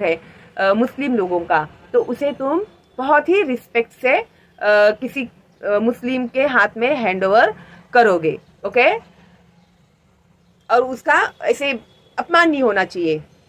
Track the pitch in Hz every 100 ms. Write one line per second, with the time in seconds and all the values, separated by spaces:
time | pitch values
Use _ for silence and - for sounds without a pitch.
0 | 196 160 - - - - 190 208 247 -
1 | 277 240 180 175 170 165 156 - - 240
2 | - 240 285 277 269 330 415 _ _ -
3 | 269 302 294 381 320 247 - 233 226 _
4 | 254 330 453 _ _ _ 208 208 208 -
5 | 247 277 240 - _ _ 190 208 226 -
6 | 240 254 240 254 277 247 208 220 240 294
7 | 214 185 190 214 359 - - - _ 240
8 | 226 180 156 - - _ 196 196 277 453
9 | - _ _ _ _ _ _ _ _ _
10 | _ _ _ _ _ _ - 233 254 254
11 | - 311 403 - - 233 277 240 - _
12 | _ - 254 339 339 294 247 196 185 185
13 | 165 156 151 _